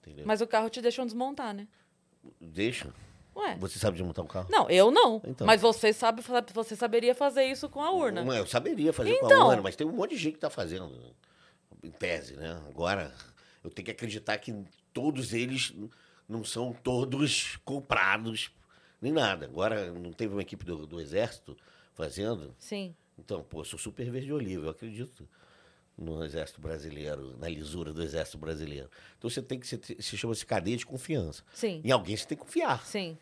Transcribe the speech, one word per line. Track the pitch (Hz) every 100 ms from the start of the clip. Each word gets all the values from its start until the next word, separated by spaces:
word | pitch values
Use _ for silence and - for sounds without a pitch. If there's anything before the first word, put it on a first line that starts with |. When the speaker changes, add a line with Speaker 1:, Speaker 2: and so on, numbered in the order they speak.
Speaker 1:
Entendeu? | - 143 175
Speaker 2:
Mas | 214
o | 226
carro | 220 220
te | 233
deixam | 233 233 247
desmontar, | 226 254 285 240 202
né? | 208 _ _ _ _ _ - _
Speaker 1:
Deixa? | 82 80 110 123 69 - - - - 392
Speaker 2:
Ué. | 403 -
Speaker 1:
Você | 92 -
sabe | 107 87
desmontar | 90 80
um | 82
carro? | 95 95
Speaker 2:
Não, | 427 -
eu | 180 208
não. | 320 415 220 -
Speaker 1:
Então. | 131 208
Speaker 2:
Mas | 220
você | 226 226 220
sabe, | 214 233 226 240 247 240
você | 220 220 208
saberia | 240 233 240 254
fazer | 285 262 269
isso | 269 294
com | 277
a | 302
urna. | 370 277 185
Speaker 1:
Não, | 131 120
eu | 95
saberia | 120 156 277 147
fazer | - 127 508
com | 539
a |
Speaker 2:
Então. | - 262
Speaker 1:
urna, | -
mas | 95 -
tem | 311
um |
monte | 247 208
de | 269
gente | 156
que | 156
tá | 151
fazendo, | - 87 90 85 64 60 - _ _ - _ _ -
em | 85
tese, | - 92 82 65 67
né? | 80 85 73
Agora, | 69 85 98 76 - - _ - _
eu | 87
tenho | - 92
que |
acreditar | 107 117 104 107 107
que | - 107 95 _ _
todos | - 143 135 123
eles | 117 123 131 -
n-, | 90 107 - - _ -
não | 113
são | 107 117 123
todos | 120 - 127 131 135 147 - - -
comprados, | - 139 - 117 95 104 113 107 - _ _ _ _ _
nem | 123
nada. | 156 113 92 69
Agora, | 69 104 110 90
não | 87 87
teve | 82 113
uma | 101
equipe | 92 - 85
do, | 82 76
do | 85
Exército | 73 87 113 - - - _ - _
fazendo? | - 80 82 107 110 73 62
Speaker 2:
Sim. | - 208 185 165 _ -
Speaker 1:
Então, | - 95
pô, | 73 80
eu | 76
sou | -
super | 107 - 120
verde | 123 139
oliva, | 147 104 92 78
eu |
acredito | 78 113 107 123 - 73 _ - - - _ _ -
no | 82 80 78
Exército | 78 76 -
Brasileiro, | 78 78 78 73 73 73 67 62
na | 80
lisura | 78 76 85 78
do | 78
Exército | 80 78 73 76
Brasileiro. | 78 78 78 71 65 - - _
Então, | 117
você | 123
tem | 110 131
que, | -
se, | 120 - -
se | 104 101
chama-se | 117 110 -
cadeia | 107 87 120
de | -
confiança. | 131 - 151 82 - _
Speaker 2:
Sim. | - 226 165
Speaker 1:
Em | 160
alguém | 127 87 107
você | -
tem | 151
que |
confiar. | - 330 302 123 -
Speaker 2:
Sim. | 208 175 160